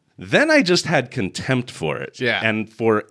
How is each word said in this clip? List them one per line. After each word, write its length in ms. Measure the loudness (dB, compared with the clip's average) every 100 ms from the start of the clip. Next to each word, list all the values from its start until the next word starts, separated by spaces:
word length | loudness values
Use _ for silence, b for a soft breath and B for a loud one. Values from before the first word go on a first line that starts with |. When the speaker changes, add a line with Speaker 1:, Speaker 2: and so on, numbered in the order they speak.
| _ -18
Speaker 1:
Then 320 | -2 2 4
I 120 | 4
just 240 | 4 0 2
had 260 | -2 -2
contempt 580 | -4 -6 -6 -2 -2 -4
for 280 | -6 -6 -4
it 220 | -8 -4
Speaker 2:
Yeah. 200 | -2 0
Speaker 1:
and 260 | 0 0 -4
for 320 | 0 2 2 2